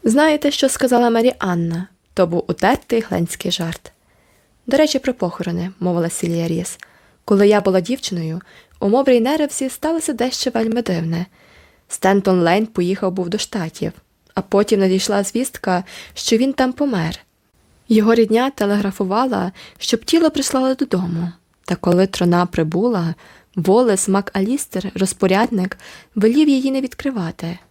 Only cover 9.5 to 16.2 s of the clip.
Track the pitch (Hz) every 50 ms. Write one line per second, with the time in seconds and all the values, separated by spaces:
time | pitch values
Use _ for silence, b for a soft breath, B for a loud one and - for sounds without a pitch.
9.5 | - - 269 262 - - - 302 330 330 320 - 285 226 240 254 254 - - 262
10.5 | 247 233 226 220 226 240 233 - 185 165 165 165 165 165 180 b b b b b
11.5 | b b b b b b b b - - - 190 196 202 190 202 185 180 170 165
12.5 | 175 202 220 220 _ - 180 175 190 196 - 190 180 196 180 175 185 214 - -
13.5 | - 220 170 160 - - - 165 - - _ _ _ _ _ _ _ - 185 -
14.5 | - 196 208 208 220 196 196 190 185 190 - - 208 202 196 - - 226 254 -
15.5 | - - - - 185 180 185 B B B B B B -